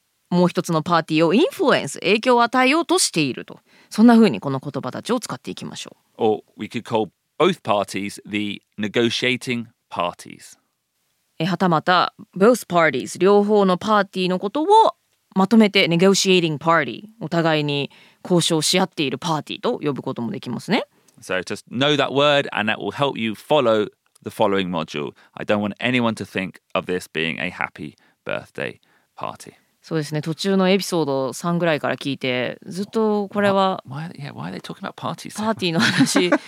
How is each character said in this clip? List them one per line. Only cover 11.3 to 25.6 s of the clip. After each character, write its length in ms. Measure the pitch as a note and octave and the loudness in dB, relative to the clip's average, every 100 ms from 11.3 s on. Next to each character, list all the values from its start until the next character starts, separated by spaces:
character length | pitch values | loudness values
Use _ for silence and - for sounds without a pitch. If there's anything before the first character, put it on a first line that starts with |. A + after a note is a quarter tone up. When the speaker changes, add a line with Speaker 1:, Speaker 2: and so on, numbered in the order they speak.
| _ | _
Speaker 1:
え 60 | E3 | -4
ー、 20 | |
は 100 | F3 | 0
た 120 | F#3+ | 2
ま 120 | D#3 | 2
た、 320 | - F3+ - - - F3+ | 4 2 2 -4 -16 2
both 320 | G#3 A#3+ - | 4 4 2
parties、 500 | F3 D#3 C3 F#2+ - | 2 2 0 -6 0
両 280 | F3+ G3+ G3+ | 4 4 4
方 200 | G#3+ F#3+ | 4 4
の 120 | F3+ | 2
パ 220 | G#3+ G#3+ | 2 0
ー 60 | G3 | 0
テ 140 | F#3+ | -2
ィ 40 | F#3 | -2
ー 20 | |
の 120 | F#3 | -2
こ 100 | G3+ | -4
と 140 | D4 | -2
を 40 | D#4+ A4 A4 - _ _ _ - | 4 6 4 0 _ _ _ 0
ま 120 | G3 | 4
と 80 | A3+ | 6
め 140 | G#3+ | 6
て 180 | G3+ E3 | 4 2
negotiating 680 | E3+ F#3+ F#3+ F#3+ F#3 E3 D3 | 4 4 4 4 4 2 -2
party、 460 | E3 E3 B2+ A2 - _ | 2 2 0 -6 -16 _
お 80 | D#3 | -4
互 320 | E3+ E3 D#3 | 0 2 2
い 20 | |
に 280 | D3 C#3+ C#3 - - _ | 0 -2 -4 -10 -20 _
交 180 | - F3 | 0 2
渉 200 | - D#3+ | 2 0
し 180 | D3 F3+ | 0 0
合 60 | F#3 | 0
っ 40 | |
て 140 | - | -2
い 60 | C#3 | -4
る 60 | C3+ | -4
パ 180 | E3+ D#3 | -4 -4
ー 60 | |
テ 100 | - | -4
ィ 40 | G2 | -6
ー 20 | |
と 180 | A3 - | -6 -4
呼 140 | D3 | -4
ぶ 80 | B2+ | -6
こ 120 | - | -8
と 80 | B2 | -8
も 100 | A#2+ | -8
で 80 | C3 | -8
き 80 | C3 | -10
ま 100 | C3 | -10
す 120 | - | -4
ね。 120 | G#3 D5 _ _ _ | -4 -4 _ _ _
Speaker 2:
So 180 | - F#2 | -6 -6
just 220 | F2+ G#2 - | -6 -10 -10
know 240 | A#2+ C#3+ D3 | -2 0 0
that 140 | C3 | 0
word 360 | C3 D3 C#3+ - | 2 2 2 0
and 200 | - G#2+ | -4 -2
that 80 | - | -4
will 120 | G2+ | -6
help 260 | A2+ C#3 - | -2 -4 -2
you 140 | A2+ | -6
follow 540 | G2+ - D3+ A#2+ A2 G#2 - _ _ | -6 0 2 4 2 0 -6 _ _
the 60 | G#2+ | -14
following 400 | - G#2+ G2 F2+ | -2 0 2 -2
module. 440 | F2 D#2+ D2 C2+ - _ | -4 -6 -6 -8 -12 _
I 120 | - - | -14 -2
don't 160 | G#2 | -2